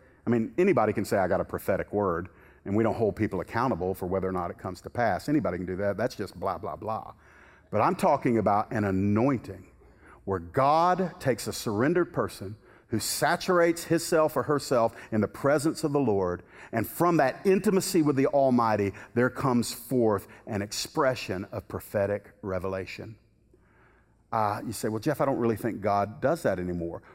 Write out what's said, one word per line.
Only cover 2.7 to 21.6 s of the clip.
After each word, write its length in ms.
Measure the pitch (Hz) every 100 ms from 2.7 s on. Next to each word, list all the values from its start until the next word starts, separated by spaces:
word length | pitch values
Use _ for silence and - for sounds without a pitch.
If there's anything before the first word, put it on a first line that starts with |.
| 104
we 60 |
don't 120 | 110 98
hold 220 | 107 90
people 240 | 104 92
accountable 520 | 78 117 131 87 92
for 120 | 95 90
whether 240 | 95 92
or 20 |
not 200 | 92 87
it 60 | -
comes 220 | 95 90
to 80 | -
pass. 380 | 120 113 87 -
Anybody 300 | 147 92 90
can 80 | 90
do 100 | 92
that. 220 | 101 95
That's 180 | 110 -
just 240 | 95 87
blah, 180 | 95 85
blah, 200 | 92 76
blah. 340 | 104 107 - - - - - - -
But 100 | 107
I'm 140 | 139 185
talking 420 | 185 139 135 113
about 340 | 104 101 -
an 140 | 110 101
anointing 800 | 95 101 104 135 127 - 95 - - - _ - -
where 160 | - 95
God 720 | 85 131 135 160 175 180 180 -
takes 260 | 135 113 110
a 60 |
surrendered 640 | - 120 104 139 175 170
person 420 | - 104 - 98 110 - - -
who 100 | 110
saturates 840 | - - 151 175 - 175 170 170 -
himself 520 | 165 - 160 156 135
or 60 |
herself 520 | 117 143 - 123 117 - -
in 80 | 107
the 80 | 101
presence 560 | - 139 151 151 -
of 80 | 156
the 80 | 143
Lord, 440 | 127 98 90 90 - - -
and 160 | 113 101
from 300 | - 170 165
that 240 | 131 -
intimacy 600 | 202 196 214 190 - 175
with 120 | 147 135
the 120 | 135
Almighty, 640 | 143 135 123 113 107 101 - - 120
there 140 | 123
comes 440 | - 139 120 107
forth 540 | - - 127 110 98 - - -
an 160 | 104
expression 840 | 104 - - 160 135 127 - 92 101
of 160 | 107